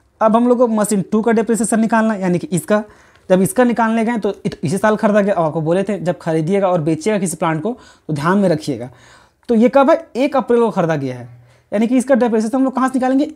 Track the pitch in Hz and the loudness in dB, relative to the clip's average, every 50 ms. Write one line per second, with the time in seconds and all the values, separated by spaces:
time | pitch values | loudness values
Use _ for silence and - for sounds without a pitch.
0 | _ _ _ _ 220 220 214 233 240 247 247 233 254 233 220 214 208 190 220 202 | _ _ _ _ 0 2 4 4 4 2 4 4 2 2 2 0 0 0 0 -2
1 | 180 - - 214 208 233 226 220 226 226 233 214 233 - 247 220 220 214 233 226 | -2 0 -2 0 2 2 2 0 2 0 0 -2 0 -2 0 0 0 2 2 2
2 | 220 220 220 196 190 185 180 170 - - 185 165 - - 208 208 214 - - - | 2 0 -2 -2 -2 -2 -2 -2 -2 -2 -4 -4 -2 0 -2 -2 -2 -4 -14 -20
3 | - _ _ _ _ _ 185 185 190 175 - - 254 240 233 - 233 220 226 226 | -20 _ _ _ _ _ 2 2 2 0 2 2 2 2 2 0 0 0 0 0
4 | 226 220 240 233 190 208 196 - _ 196 - - - 139 160 196 196 214 214 208 | 0 0 -2 -2 -2 -4 -6 -4 _ -8 -8 -4 -6 -4 -4 0 0 0 0 2
5 | - 208 202 214 202 202 202 175 165 156 139 165 156 156 170 190 196 196 208 185 | 0 2 2 2 2 2 0 0 0 -2 -2 -2 -2 0 0 0 0 -2 -4 -4
6 | 160 160 175 175 - 175 160 160 160 151 196 202 190 185 180 180 147 165 160 151 | -2 -4 -4 -4 -4 -2 -2 -2 0 0 0 0 2 2 0 0 0 0 -2 -2
7 | - 214 214 202 185 175 - - 180 165 156 156 156 214 254 - - - - _ | 0 -2 -2 0 -2 -4 -4 -2 -2 -2 -2 -2 -4 -6 -8 -8 -14 -20 -20 _
8 | _ - 151 139 143 170 185 208 196 175 165 151 156 - 139 104 120 127 - - | _ -6 -6 -2 0 0 2 2 2 2 0 0 -2 -6 -6 -6 -8 -14 -14 -20
9 | - - - - _ _ _ _ _ - 240 220 226 247 - 277 277 262 330 330 | -20 -20 -20 -20 _ _ _ _ _ 0 0 2 2 2 2 2 4 4 2 0
10 | - - _ 220 269 294 294 269 - - 240 233 233 220 - 190 175 160 160 151 | 0 -8 _ -2 -2 0 0 -2 0 0 0 2 2 0 0 -2 -2 -2 -2 -2
11 | 139 131 123 123 123 127 - - - _ _ _ _ _ - 208 226 226 247 262 | -4 -6 -8 -10 -14 -18 -20 -20 -20 _ _ _ _ _ -4 -2 0 0 0 0
12 | 240 254 285 233 247 240 214 220 214 226 214 262 269 269 262 254 254 262 262 269 | 2 2 2 2 2 2 0 0 -2 0 0 0 0 0 0 -2 -2 -2 -2 -2
13 | 254 254 262 269 294 - - | 0 0 0 0 0 -2 -6